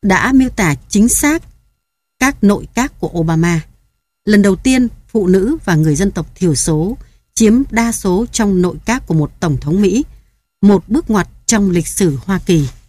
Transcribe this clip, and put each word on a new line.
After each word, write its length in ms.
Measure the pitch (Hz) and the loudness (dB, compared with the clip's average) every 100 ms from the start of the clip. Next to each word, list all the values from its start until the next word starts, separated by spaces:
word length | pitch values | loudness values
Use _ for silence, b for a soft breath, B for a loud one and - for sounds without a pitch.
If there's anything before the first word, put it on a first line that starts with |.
đã 300 | 208 185 214 | 0 0 2
miêu 180 | 262 262 | 2 0
tả 260 | - 180 139 - | 0 -2 -2 -4
chính 200 | 208 226 | 0 2
xác 340 | - 294 320 - _ _ _ _ _ _ _ | 2 0 -2 -6 _ _ _ _ _ _ _
các 240 | 262 285 | -4 0
nội 240 | 202 202 - | 0 0 -2
các 260 | - 269 - | -6 -6 -6
của 120 | 156 | -8
Obama. 480 | 175 165 160 170 170 156 _ _ _ _ _ - | -4 -2 0 0 -2 -6 _ _ _ _ _ 0
Lần 160 | 214 | 2
đầu 140 | 202 185 | 4 2
tiên, 320 | 269 262 247 - - | 0 0 0 -4 -6
phụ 200 | 233 185 | -2 2
nữ 300 | 190 196 311 - | 2 2 -4 -2
và 100 | 160 | 0
người 200 | 156 147 | 2 0
dân 160 | 196 | -2
tộc 240 | - 156 - | -4 -12 -4
thiểu 200 | 185 143 | -2 0
số 420 | - 156 170 254 b b _ | -2 -2 -2 -6 b b _
chiếm 280 | - 220 233 269 | 0 2 4 0
đa 200 | 220 233 | -2 -2
số 340 | 220 196 180 233 | -2 -2 -2 -2
trong 300 | - 208 185 | -2 0 2
nội 160 | 180 151 - | 0 -2 -4
các 220 | 247 - | -6 -2
của 60 | |
một 180 | 160 147 - | -2 -2 -4
tổng 180 | 180 131 | -4 -4
thống 240 | 131 180 | -2 0
Mỹ, 220 | 202 208 302 - _ _ _ _ | 0 0 -4 -10 _ _ _ _
một 220 | 196 196 - | 4 4 2
bước 220 | 240 - | -4 0
ngoặt 200 | 214 165 - - | -2 -2 -10 -4
trong 240 | 226 202 | 0 2
lịch 180 | 175 160 | 0 -2
sử 300 | - 185 139 143 | -2 -2 -2 -4
Hoa 140 | 190 - | -6 0
Kỳ. 220 | 170 139 - | 0 0 -8